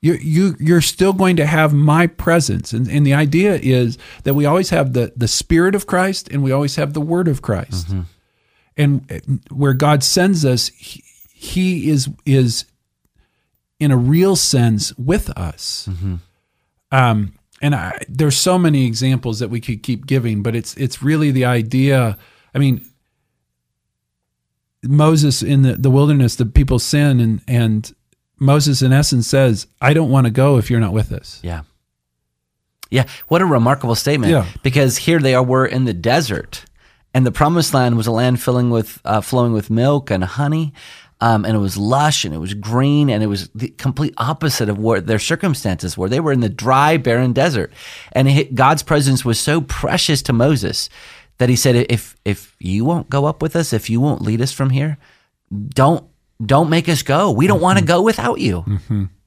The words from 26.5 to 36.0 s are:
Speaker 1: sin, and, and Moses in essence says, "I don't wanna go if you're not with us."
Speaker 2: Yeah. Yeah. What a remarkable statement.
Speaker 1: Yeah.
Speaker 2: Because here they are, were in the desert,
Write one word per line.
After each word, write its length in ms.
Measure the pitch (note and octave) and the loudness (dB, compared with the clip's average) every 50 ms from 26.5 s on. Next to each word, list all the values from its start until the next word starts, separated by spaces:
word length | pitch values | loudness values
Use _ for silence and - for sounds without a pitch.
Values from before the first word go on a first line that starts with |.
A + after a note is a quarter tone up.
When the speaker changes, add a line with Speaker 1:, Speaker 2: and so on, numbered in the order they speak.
| - - C#3+ C3 C3 A#2+ | 4 2 2 4 0 -2
Speaker 1:
sin, 400 | - - - D3 D3 D3 C3+ B2 | -2 0 0 2 2 4 4 2
and, 220 | A#2+ A2+ A2 G#2 - - | 2 2 0 -2 -4 -2
and 460 | C3 A#2+ A#2 A2+ A2 G#2+ G#2+ - - _ _ _ _ _ _ _ _ _ | 0 0 2 2 0 -2 -4 -8 -16 _ _ _ _ _ _ _ _ _
Moses 440 | C#3 C3+ C#3 D3+ C#3+ D3 C#3 B2+ C#3 | 2 2 4 4 4 2 0 2 2
in 100 | C3 C3 | 4 4
essence 340 | C#3 C#3+ - - B2 A2+ | 4 4 2 2 0 0
says, 400 | - - C#3 C3+ B2+ A2+ F#2 - _ _ _ | 2 2 2 4 4 2 0 -4 _ _ _
"I 140 | - C3 D3+ | 0 2 2
don't 160 | E3 E3 C3 | 2 2 2
wanna 200 | C3 C3+ C3 A#2 | 2 2 2 2
go 280 | G#2+ A#2+ C3 C#3+ C#3+ B2 | 2 2 2 4 4 2
if 120 | G#2+ - | 2 2
you're 100 | B2 A#2 | 0 0
not 120 | A2+ G2+ F2+ | 0 0 0
with 180 | A2 G#2 - | -2 -2 -2
us." 300 | - - - - - - - | -6 -10 -12 -16 -20 -14 -10
Speaker 2:
Yeah. 200 | F2 E2+ D#2+ D2+ _ _ _ _ _ _ _ _ _ _ _ _ _ _ _ _ _ _ _ _ _ _ _ - _ | -10 -10 -10 -12 _ _ _ _ _ _ _ _ _ _ _ _ _ _ _ _ _ _ _ _ _ _ _ -16 _
Yeah. 160 | - B2 B2+ - - - - _ | -2 -2 -2 -2 -4 -20 -6 _
What 140 | D#3 E3+ F#3+ | 0 2 2
a 40 | |
remarkable 480 | F#3 D3+ B2 A2+ B2 C#3 C3+ - A#2+ A#2 | 4 2 4 4 2 2 0 0 -2 -2
statement. 360 | A2 - - D3 D3 A#2+ D#3 | -2 0 -2 -2 0 2 2
Speaker 1:
Yeah. 160 | E3 C#3+ G2 F2 - - _ | 2 2 0 -2 -6 -6 _
Speaker 2:
Because 360 | C3+ B2 C#3+ C#3 C3 A2+ - | 0 2 2 2 2 0 -2
here 200 | - - E3 E3 | -2 0 0 2
they 160 | D3 C3+ C3 | 2 2 2
are, 80 | B2+ B2+ | 2 2
were 240 | B2 B2+ C3 C3 | 2 2 0 0
in 200 | - - B2+ C3 | 0 0 -2 -2
the 80 | B2 G#2 | -2 -2
desert, 680 | F2 | -2